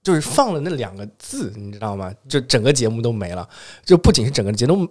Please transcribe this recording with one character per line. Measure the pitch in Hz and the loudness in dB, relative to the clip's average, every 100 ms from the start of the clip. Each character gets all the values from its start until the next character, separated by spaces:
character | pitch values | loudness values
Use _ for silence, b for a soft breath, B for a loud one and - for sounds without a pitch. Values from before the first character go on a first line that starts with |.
就 | - | 0
是 | 160 | 0
放 | 151 - 254 | 2 0 0
了 | 160 | 0
那 | 165 | -4
两 | 147 101 | -4 -6
个 | 98 104 - | -10 -16 -16
字， | - 277 123 107 | -12 -8 -8 -10
你 | 101 | -12
知 | 101 | -8
道 | 110 98 | -6 -6
吗？ | 95 101 135 | -8 -12 -4
就 | 143 | -2
整 | 127 123 | 2 2
个 | 120 | 4
节 | 139 113 | 2 2
目 | 113 | 0
都 | 117 | -2
没 | 110 87 | -2 -4
了， | 90 85 B B B - | -8 -12 B B B 4
就 | 175 | 6
不 | - | 6
仅 | 135 120 | 2 0
是 | |
整 | 139 | -2
个 | 101 | -2
节 | 107 123 | 0 2
目， | 196 170 | 2 0